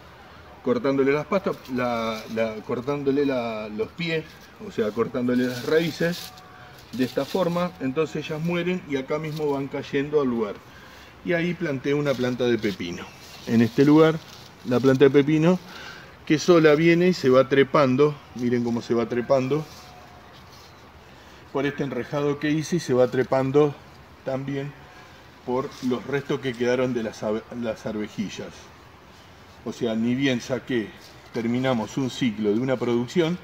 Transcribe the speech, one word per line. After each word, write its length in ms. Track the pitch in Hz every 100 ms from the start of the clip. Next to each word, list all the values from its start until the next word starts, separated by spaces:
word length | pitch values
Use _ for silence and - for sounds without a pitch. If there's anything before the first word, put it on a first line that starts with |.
| - - - - - -
cortándole 520 | 123 123 135 139 135
las 120 | 147 143
pastas, 300 | 196 185 151 -
la, 480 | 127 123 117 113 110 110 113
la, 200 | 110 107 98
cortándole 580 | 123 120 143 139 139 139
la, 440 | 127 117 107 107
los 180 | 107 110
pies, 320 | - 165 160 156 - - - -
o 40 |
sea, 200 | - 107
cortándole 540 | 110 113 127 123 123 127
las 200 | 123 120
raíces 680 | 156 170 - 165 175 - - - - - - -
de 140 | 113 123
esta 180 | -
forma, 480 | 135 190 170 170 175 -
entonces 460 | 131 135 151 160 143
ellas 160 | 156
mueren 400 | 165 175 170 185 -
y 80 | 135
acá 220 | 135 151
mismo 300 | 156 156 147
van 200 | 139 135
cayendo 500 | 139 127 143 147 147
al 80 | 131
lugar. 280 | 117 101 - - - - - - -
Y 80 | 175
ahí 220 | 170 175
planté 400 | 165 165 135 143
una 200 | 147 147
planta 300 | 123 123 123
de 140 | 123 113
pepino. 480 | 107 92 87 85 - - - - -
En 140 | 117
este 240 | 113 - 139
lugar, 340 | 156 160 160 - - - - -
la 160 | 123
planta 240 | 131 131 139
de 60 |
pepino 500 | 143 143 156 160 180 - - - - - - -
que 120 | 151
sola 360 | - 170 156 147
viene 320 | 170 170 180
y 60 |
se 160 | 175 131
va 180 | 127 131
trepando, 640 | 135 131 160 135 127 147 143 - 113
miren 300 | 123 120 120
cómo 160 | 117
se 120 | -
va 140 | 117 110
trepando, 580 | 120 120 139 131 147 156 - - - - - - - - - - - - - - - - - -
por 160 | 139 143
este 160 | 139
enrejado 560 | 143 123 117 147 143 143
que 100 | 151
hice 280 | 156 147 170
y 20 |
se 160 | - 123
va 160 | 127
trepando 640 | 127 123 135 135 143 147 139 - - - - -
también 480 | 131 139 139 143 - - - - - - - -
por 240 | 127 139 - 127
los 160 | 120 113
restos 320 | 139 - 143
que 140 | 131
quedaron 420 | 117 120 127 127 120
de 80 |
las 180 | 110 -
ave-, 220 | 113 110 - 120
las 240 | 117 107 -
arvejillas. 640 | 107 104 - 92 - - - - - - - - - - - - -
O 80 | 117
sea, 220 | - 120
ni 220 | 113 117 127
bien 260 | 139 123
saqué, 480 | - 123 - 123 98 - - - -
terminamos 640 | 127 117 123 131 120 104 -
un 120 | 131
ciclo 460 | - 127 107 104 110
de 40 |
una 160 | 131 123
producción, 600 | 120 120 120 180 160 175